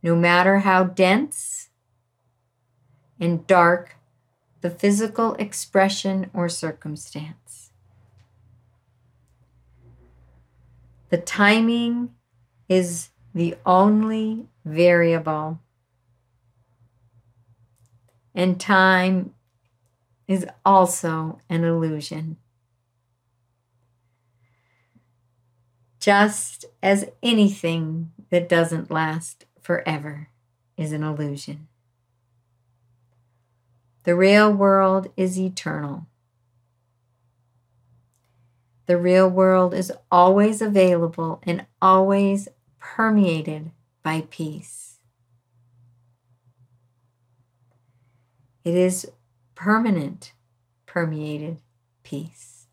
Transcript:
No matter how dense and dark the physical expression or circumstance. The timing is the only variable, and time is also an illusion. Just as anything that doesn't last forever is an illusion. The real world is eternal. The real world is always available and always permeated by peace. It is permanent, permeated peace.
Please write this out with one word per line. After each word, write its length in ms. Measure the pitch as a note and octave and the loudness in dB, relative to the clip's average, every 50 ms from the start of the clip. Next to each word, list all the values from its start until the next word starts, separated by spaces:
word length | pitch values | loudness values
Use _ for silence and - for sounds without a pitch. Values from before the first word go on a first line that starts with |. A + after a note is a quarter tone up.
No 140 | - E3+ E3+ | 0 0 0
matter 440 | E3+ E3+ E3+ F3 F3+ F3+ F#3+ G3 G3+ | 2 2 4 4 4 4 4 2 2
how 220 | G3 G3+ F#3 F#3 F#3 | 2 2 2 2 2
dense 840 | F3+ F#3 - F#3 F#3 G3 A3+ D4+ D4 - - - - - - - _ _ _ _ _ _ _ _ _ _ _ _ _ _ _ _ _ _ _ _ _ _ _ _ _ _ _ _ _ _ _ | 0 0 0 2 2 2 0 0 -4 -8 -12 -12 -12 -14 -14 -16 _ _ _ _ _ _ _ _ _ _ _ _ _ _ _ _ _ _ _ _ _ _ _ _ _ _ _ _ _ _ _
and 260 | E3+ E3+ F3 E3 - | -4 -4 -4 -4 0
dark 500 | - F#3+ F3+ F3 E3+ F3 F3 F3 - - _ _ _ _ _ _ _ _ _ _ _ _ _ | 2 4 4 6 4 4 0 -2 -14 -20 _ _ _ _ _ _ _ _ _ _ _ _ _
the 100 | - F3 | -8 -8
physical 640 | E3+ - - G3+ G3+ G3+ A3+ G#3+ G#3+ - A3+ A3+ - | -6 -2 0 0 0 0 -2 -4 -2 -2 -2 -2 -2
expression 960 | - G#3+ G#3 - - - - _ G3 F#3+ G3 G3 - - G3 F#3+ F#3+ F#3 - - | -6 -8 -10 -8 -12 -14 -2 _ 2 2 2 0 -4 -4 -4 -4 -4 -6 -6 -6
or 140 | F#3 F3 E3+ | -6 -6 -4
circumstance. 1200 | E3+ - - D#3+ D#3 _ - D3+ D3+ D3+ - - - D3+ D#3 D#3 E3 _ _ _ - - - _ _ _ _ _ _ _ _ _ _ _ _ _ _ _ _ _ _ _ _ _ _ _ _ _ _ _ _ _ _ _ _ _ _ _ _ _ _ _ _ _ _ _ _ _ _ _ _ _ _ _ _ _ _ _ _ _ _ _ _ _ _ _ _ _ _ _ _ _ | -6 -6 -8 -10 -10 _ -12 -14 -14 -14 -16 -16 -14 -14 -14 -14 -18 _ _ _ -20 -20 -20 _ _ _ _ _ _ _ _ _ _ _ _ _ _ _ _ _ _ _ _ _ _ _ _ _ _ _ _ _ _ _ _ _ _ _ _ _ _ _ _ _ _ _ _ _ _ _ _ _ _ _ _ _ _ _ _ _ _ _ _ _ _ _ _ _ _ _ _ _
The 80 | - E3+ | -4 -4
timing 960 | E3+ - - - G3+ G3+ G#3+ A3+ A3+ A3+ A#3 A#3 A#3 A#3 A#3+ A#3+ A#3+ A#3+ _ _ _ _ _ _ _ _ _ _ _ _ | -4 -6 0 2 4 4 4 4 2 0 0 -2 -2 -4 -4 -4 -6 -8 _ _ _ _ _ _ _ _ _ _ _ _
is 420 | F#3 F#3 F3+ F3 E3+ E3+ - _ _ _ _ _ _ | 0 0 0 -2 -8 -12 -14 _ _ _ _ _ _
the 220 | E3 E3+ E3+ E3 - - | -4 -4 -4 -4 -6 0
only 800 | F3+ F3+ F#3 G3 G#3 G#3+ G#3+ A3 A3 A3 A3 A3 A3 A3 A3 - _ _ _ _ | 2 4 4 6 4 4 2 0 -2 -4 -4 -4 -6 -8 -10 -12 _ _ _ _
variable, 960 | D#3+ D3+ D#3+ F3 F3 F3 F3 E3+ E3 E3 E3 D#3 D#3+ D#3 D3+ D#3 D#3 D#3+ D#3+ _ _ _ _ _ _ _ _ _ _ _ _ _ _ _ _ _ _ _ _ _ _ _ _ _ _ _ _ _ _ _ _ _ _ _ _ _ _ _ _ _ _ _ _ _ _ _ _ _ _ _ _ _ _ _ | -8 -2 2 4 4 4 4 2 2 0 -2 -2 -4 -6 -6 -6 -8 -10 -12 _ _ _ _ _ _ _ _ _ _ _ _ _ _ _ _ _ _ _ _ _ _ _ _ _ _ _ _ _ _ _ _ _ _ _ _ _ _ _ _ _ _ _ _ _ _ _ _ _ _ _ _ _ _ _
and 260 | - F3+ F#3 F3+ F#3 | -2 0 0 0 -2
time 760 | - - G3+ F#3+ F#3+ F#3 F#3 F#3 F#3 F#3 F#3+ F#3 F#3 - _ _ _ _ _ _ _ _ _ _ _ _ _ _ _ _ _ _ _ - | -2 0 2 4 6 6 4 4 2 2 0 -2 -2 -6 _ _ _ _ _ _ _ _ _ _ _ _ _ _ _ _ _ _ _ -4
is 180 | F#3+ F#3 F3+ - - _ _ | -4 -4 -4 -8 -14 _ _
also 760 | G3 G3 F#3+ F#3 F3+ F#3 - - E3+ D#3+ D#3+ D#3+ D#3+ - - _ _ | 4 6 6 6 4 0 -4 -6 -4 -4 -4 -6 -8 -10 -14 _ _
an 160 | E3 E3 E3+ | -4 -2 0
illusion. 720 | E3 E3 E3 E3 D#3+ D#3 D3+ C#3+ - D#3 D#3 D#3+ D#3+ D#3+ _ _ _ _ _ _ _ _ _ _ _ _ _ _ _ _ _ _ _ _ _ _ _ _ _ _ _ _ _ _ _ _ _ _ _ _ _ _ _ _ _ _ _ _ _ _ _ _ _ _ _ _ _ _ _ _ _ _ _ _ _ _ _ _ _ _ _ _ _ _ _ _ _ | 0 0 0 -2 -4 -4 -6 -10 -10 -12 -10 -10 -10 -12 _ _ _ _ _ _ _ _ _ _ _ _ _ _ _ _ _ _ _ _ _ _ _ _ _ _ _ _ _ _ _ _ _ _ _ _ _ _ _ _ _ _ _ _ _ _ _ _ _ _ _ _ _ _ _ _ _ _ _ _ _ _ _ _ _ _ _ _ _ _ _ _ _
Just 640 | - G#3 G3+ G3+ G#3 G#3+ G#3 - - - - - - - _ _ | 0 2 4 4 4 2 0 -6 -10 -12 -12 -18 -20 -20 _ _
as 300 | - F#3+ G3+ G3+ G3+ - - _ | 0 0 0 0 -2 -8 -14 _
anything 880 | - A#3+ A#3 A3 G#3 G3 G3+ - - E3+ E3 E3 D#3+ D#3 D#3+ E3 E3 D#3+ _ - - _ | -4 -2 2 4 2 2 2 -2 -6 -4 -4 -4 -6 -6 -6 -8 -10 -10 _ -20 -10 _
that 180 | - F3 F3 F3 | -2 -2 0 0
doesn't 420 | F3 E3 E3+ E3 E3+ D#3+ - - | 0 0 0 0 -2 -8 -8 -6
last 560 | D#3+ D#3 D#3+ D#3+ D#3 E3 E3 - - _ _ _ _ _ | -6 -4 -4 -4 -6 -8 -10 -14 -20 _ _ _ _ _
forever 680 | _ - F3 F3 - - D#3 D3+ D3 D3+ D3 D3 D3+ _ _ _ _ _ _ _ _ _ _ | _ -6 -6 -4 -4 -6 -8 -8 -8 -12 -14 -16 -18 _ _ _ _ _ _ _ _ _ _
is 160 | - D#3+ D3+ | -10 -8 -6
an 100 | D3+ D3+ | -6 -6
illusion. 640 | D#3 D#3 D3+ D3 D3+ C#3+ C#3+ C#3 - - C#3+ D3+ D#3 _ _ _ _ _ _ _ _ _ _ _ _ _ _ _ _ _ _ _ _ _ _ _ _ _ _ _ _ _ _ _ _ _ _ _ _ _ _ _ _ _ _ _ _ _ _ _ _ | -6 -6 -6 -6 -6 -8 -8 -10 -12 -16 -16 -18 -18 _ _ _ _ _ _ _ _ _ _ _ _ _ _ _ _ _ _ _ _ _ _ _ _ _ _ _ _ _ _ _ _ _ _ _ _ _ _ _ _ _ _ _ _ _ _ _ _
The 100 | F3+ F3 | 0 2
real 380 | F3 F#3+ G3 G3+ G#3 G#3 G#3+ | 4 4 6 6 6 6 4
world 560 | G#3 G3 G3 G3 G3 G3 G3 F#3+ F#3+ F#3+ F#3+ F#3+ _ | 4 2 2 4 4 4 2 2 0 0 -4 -6 _
is 220 | - F#3+ F#3 F#3 F#3 | -4 -4 -4 -2 -4
eternal. 680 | F#3 F#3 F#3 - - D#3+ D#3 D3+ D3 C#3+ C#3 - E3 _ _ _ _ _ _ _ _ _ _ _ _ _ _ _ _ _ _ _ _ _ _ _ _ _ _ _ _ _ _ _ _ _ _ _ _ _ _ _ _ _ _ _ _ _ _ _ _ _ _ _ _ _ _ _ _ | -6 -6 -6 -8 -8 -8 -8 -6 -8 -8 -10 -12 -16 _ _ _ _ _ _ _ _ _ _ _ _ _ _ _ _ _ _ _ _ _ _ _ _ _ _ _ _ _ _ _ _ _ _ _ _ _ _ _ _ _ _ _ _ _ _ _ _ _ _ _ _ _ _ _ _
The 100 | - F3 | 0 0
real 320 | F3 F3 F3+ F3+ F#3 F#3+ F#3 | 2 2 4 4 6 4 4
world 460 | F3+ F#3 F#3+ F#3 F#3 F#3 F#3 F3+ F3+ | 4 4 4 4 4 4 2 0 -2
is 180 | F3+ F#3 F#3 - - _ _ | -6 -8 -8 -10 -16 _ _
always 520 | - F3+ F3+ F#3 F#3+ G3+ G#3 G#3+ A3 G#3+ | 4 6 6 6 6 4 4 2 0 -2
available 800 | A3+ G#3 G3+ G3 F#3 F#3 F3+ E3+ E3+ E3+ E3 - E3 E3 D#3+ - - | -4 0 4 4 4 4 4 0 -2 -4 -6 -6 -8 -8 -8 -8 -6
and 220 | F3+ E3+ F3+ - _ _ _ | -6 -6 -6 -8 _ _ _
always 680 | - F#3+ F#3+ F#3+ F#3+ G3 G3 G3 G3+ G3 G3 G3+ G3 - _ _ _ _ _ _ | 2 4 4 4 4 2 2 2 2 0 0 -2 -6 -10 _ _ _ _ _ _
permeated 920 | - - - - A3 A3 G#3+ G#3 G3 F3 E3 D#3 D3+ D#3 D3+ D3+ D#3 D#3+ - _ _ _ _ _ | -20 -14 -4 -2 0 2 4 4 2 2 0 -2 -4 -8 -10 -10 -12 -16 -18 _ _ _ _ _
by 240 | _ D#3+ D#3+ D#3+ D#3+ - | _ -6 -4 -4 -6 -8
peace. 680 | - - E3 D#3 D3+ - - - - - - - - _ _ _ _ _ _ _ _ _ _ _ _ _ _ _ _ _ _ _ _ _ _ _ _ _ _ _ _ _ _ _ _ _ B2+ _ _ _ _ _ _ _ _ _ _ _ _ _ _ _ _ _ _ _ _ _ _ _ _ _ _ _ _ _ _ _ _ _ _ _ _ _ _ _ _ | -10 -10 -10 -10 -10 -14 -18 -20 -20 -20 -20 -20 -20 _ _ _ _ _ _ _ _ _ _ _ _ _ _ _ _ _ _ _ _ _ _ _ _ _ _ _ _ _ _ _ _ _ _ _ _ _ _ _ _ _ _ _ _ _ _ _ _ _ _ _ _ _ _ _ _ _ _ _ _ _ _ _ _ _ _ _ _ _ _ _ _ _ _
It 100 | E3+ E3+ | -2 2
is 360 | F3+ F3+ F#3 F#3 F#3 - - _ _ _ _ _ _ _ _ _ | 2 2 2 0 -4 -10 -14 _ _ _ _ _ _ _ _ _
permanent, 800 | - E3+ G3 G#3+ A3 A#3 A3+ G3 E3 C#3+ - - - - - _ _ _ _ _ _ _ _ _ _ _ | -8 -2 0 0 2 2 0 0 -2 -2 -8 -10 -14 -20 -20 _ _ _ _ _ _ _ _ _ _ _
permeated 720 | - - F3+ E3+ D#3+ D#3 D3+ D3+ D3+ D3+ D3 D3+ D#3+ E3 D#3+ _ _ _ _ _ _ _ _ | -8 -6 -4 -4 -4 -6 -8 -8 -8 -10 -10 -10 -12 -14 -14 _ _ _ _ _ _ _ _
peace. 640 | _ - - C#3 D#3+ E3 _ _ - - _ _ _ _ | _ -12 -12 -12 -12 -14 _ _ -20 -20 _ _ _ _